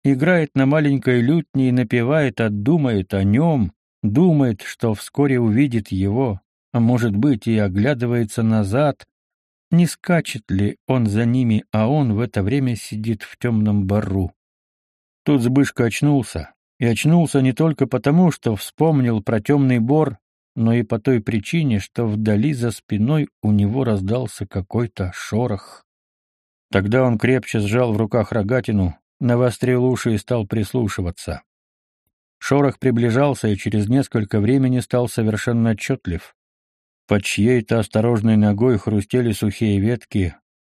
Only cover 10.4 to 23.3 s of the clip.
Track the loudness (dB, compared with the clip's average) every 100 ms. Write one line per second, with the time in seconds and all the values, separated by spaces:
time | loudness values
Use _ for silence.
10.4 | -4 -2 -2 -4 -2 0 0 0 0 0
11.4 | 0 0 -2 -2 0 0 0 0 -2 -2
12.4 | -2 -2 -2 -4 -8 -8 -6 -6 -8 -8
13.4 | -2 0 2 0 0 -2 0 -2 -4 -8
14.4 | _ _ _ _ _ _ _ _ 0 2
15.4 | 2 2 2 0 -2 0 2 2 -2 -8
16.4 | -10 _ _ _ -2 0 2 2 2 2
17.4 | 0 2 -2 0 -2 0 2 4 2 0
18.4 | -4 -4 -6 -2 2 2 2 0 -2 -2
19.4 | 0 2 2 2 2 2 0 -4 _ _
20.4 | _ -2 0 0 0 -2 0 0 0 -4
21.4 | -2 -2 0 -2 -4 -6 -4 -2 0 0
22.4 | 0 -2 -4 -6 -6 -2 0 0 -2